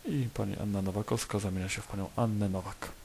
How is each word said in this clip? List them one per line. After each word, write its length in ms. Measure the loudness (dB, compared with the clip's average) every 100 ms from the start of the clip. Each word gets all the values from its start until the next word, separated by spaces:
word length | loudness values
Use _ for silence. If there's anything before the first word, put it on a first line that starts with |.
i 240 | 2 2 2
pani 220 | 0 -2 0
Anna 260 | 0 2
Nowakowska 560 | 2 0 0 0 0 0
zamienia 300 | 0 0 -2
się 140 | -4
w 40 | -4
panią 240 | -4 -2 2
Annę 320 | 2 4 2
Nowak. 440 | 0 -2 -8 -10 -10